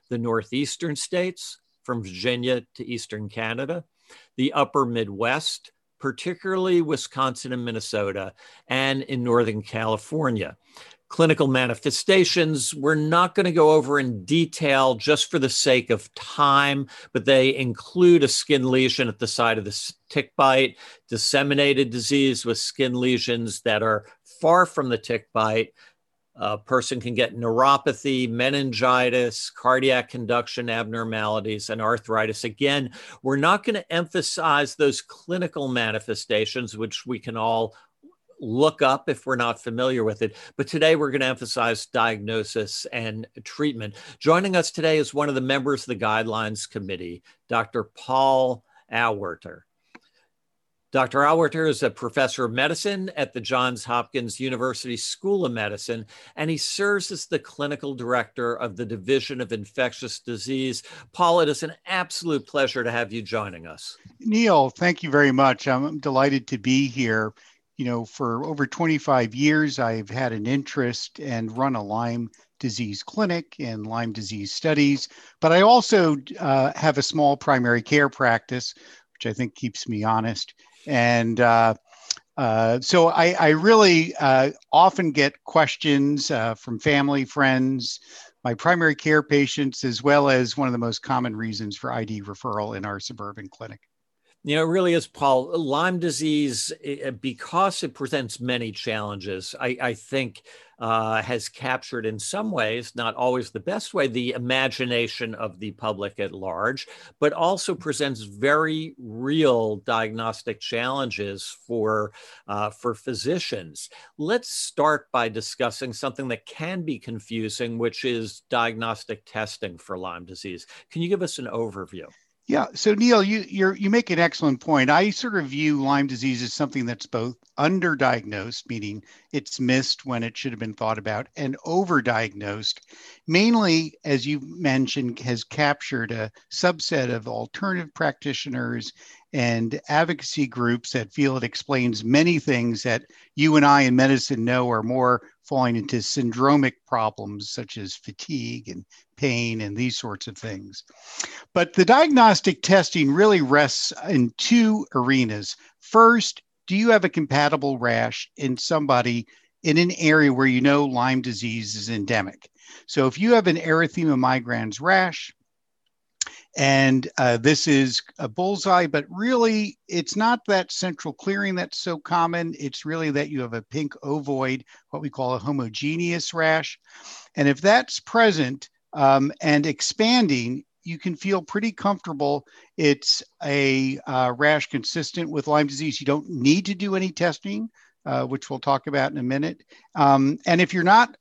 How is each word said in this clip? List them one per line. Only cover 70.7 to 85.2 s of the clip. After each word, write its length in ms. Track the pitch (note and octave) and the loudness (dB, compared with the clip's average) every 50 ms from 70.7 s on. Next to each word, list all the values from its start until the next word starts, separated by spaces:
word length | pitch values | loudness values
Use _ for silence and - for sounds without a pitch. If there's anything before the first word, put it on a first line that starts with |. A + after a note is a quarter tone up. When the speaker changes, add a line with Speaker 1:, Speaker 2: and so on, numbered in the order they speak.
| - D3 B2+ A#2+ A#2 - - - - - | -4 -2 -2 -2 -2 -6 -10 -14 -14 -12
Speaker 2:
and 380 | D3 C#3 A#2+ A2+ A2+ A2 A2+ | -10 -6 -6 -6 -6 -6 -4
run 180 | B2 C3+ C#3 B2+ | -2 -2 -2 -2
a 60 | A2+ | -4
Lyme 480 | G2+ G2+ G#2+ A2+ A#2+ A#2 A#2 A#2+ A#2 A2+ - _ _ _ _ _ | -4 -4 -4 -4 -4 -4 -4 -6 -8 -10 -12 _ _ _ _ _
disease 420 | - B2+ G#2 A#2 A#2+ G#2 G2+ - | -8 -6 -6 -6 -6 -8 -8 -10
clinic 540 | - - - G#3+ G#3+ F#3 F3 E3+ D3+ - - - | -12 -10 -4 -2 -2 -2 -2 -4 -6 -10 -12 -12
and 280 | C#3 A#2+ A2 A2 G#2 | -10 -8 -8 -10 -10
Lyme 240 | G#2+ A2+ A#2 A#2 A2+ | -6 -6 -6 -6 -6
disease 400 | G#2 A2+ G#2 F#2+ A2 G#2 G2+ F#2+ | -6 -8 -10 -10 -10 -10 -8 -8
studies, 560 | - - - D#3+ D#3 D3 C#3+ C#3+ C#3+ C3 - - - - - - _ _ | -10 -4 -2 0 2 4 4 4 2 0 -2 -10 -14 -20 -20 -20 _ _
but 120 | - D#3+ | 2 6
I 100 | E3 F3+ | 6 8
also, 560 | G3 A3 A#3+ B3 - - A3+ G3 F3 D#3+ D3 C#3 C3 - - | 8 8 8 8 6 6 4 4 6 4 2 0 -4 -10 -12
uh, 360 | - - C#3+ C3+ C3+ C3 C#3+ - | -6 -2 2 2 4 2 2 0
have 240 | - D#3 D#3 B2+ C#3 | 2 0 2 2 2
a 20 | |
small 360 | C3+ - - D3+ D3 C#3+ C#3+ | -2 -2 0 2 2 2 2
primary 440 | C#3 - D3+ C#3 B2+ A#2+ A#2+ A#2+ A#2 | 2 2 2 2 4 4 2 2 2
care 280 | A2+ - D3 D3 C#3+ C3+ | 2 2 4 4 4 2
practice, 640 | - - C3+ A#2+ A2+ A2 - - B2+ B2 - - - - - - - - _ _ _ | 2 0 2 2 2 2 0 -6 -8 -8 -8 -10 -12 -14 -20 -20 -20 -20 _ _ _
which 120 | _ - | _ -6
I 80 | A#2 G#2+ | -6 -4
think 220 | A#2+ B2+ A2 - | -2 -4 -6 -6
keeps 320 | - - A#2 - - - | -8 -8 -8 -8 -8 -8
me 160 | - A2 G#2 G#2+ | -6 -4 -2 0
honest. 500 | A2 A2+ A2+ A2 A#2 G#2+ - - - _ _ _ _ _ _ - | 0 2 2 0 -2 -4 -6 -8 -12 _ _ _ _ _ _ -6
And, 540 | D3 C#3+ B2 A#2 A#2+ A#2+ A#2 A2+ A2+ A2+ A2+ | -2 0 2 4 4 4 2 2 0 2 4
uh, 340 | B2 A#2 A#2 A2+ A2+ A2+ G#2+ - _ _ - - - - - - _ _ _ | 6 6 6 6 6 4 2 0 _ _ -20 -20 -10 -10 -10 -10 _ _ _
uh, 440 | - C3 A#2 A2 A2+ A2+ A2+ A#2+ C3 | -2 -2 0 2 2 2 2 2 0
so 260 | C3 - F3+ F3 E3 | 0 2 4 6 6
I, 240 | E3 - E3+ E3 F3 F3+ - | 6 6 4 4 4 4 4
I 100 | E3+ D3+ | 4 4
really, 680 | D#3 D#3 F3 A3 A3+ A3 G#3 F#3 F3 D#3+ E3 F3 - - | 4 6 6 6 8 8 8 8 8 6 4 2 -2 0
uh, 320 | D#3 C3+ C3 C3 C3 C#3+ - - _ _ | 2 4 6 6 4 2 0 -6 _ _
often 400 | - D#3 F3 F#3+ - - F3+ D#3 | 6 6 6 6 6 2 -2 0
get 320 | C3+ D3 | 2 2